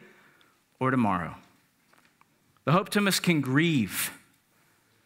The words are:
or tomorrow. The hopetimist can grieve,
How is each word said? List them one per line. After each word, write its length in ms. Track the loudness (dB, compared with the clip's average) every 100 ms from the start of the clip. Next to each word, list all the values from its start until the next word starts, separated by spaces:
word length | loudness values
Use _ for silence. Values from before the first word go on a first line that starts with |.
| -20 _ _ _ _ _ _ -6
or 120 | -2
tomorrow. 440 | 0 0 -2 -6 -14 -20 _ _ _ _ _ _ _ _ _ _ _
The 100 | 0
hopetimist 500 | 0 0 -2 0 0
can 180 | 2 2
grieve, 720 | 4 2 2 2 -2 -4 -8 -10 _ _ _ _ _ _ _ _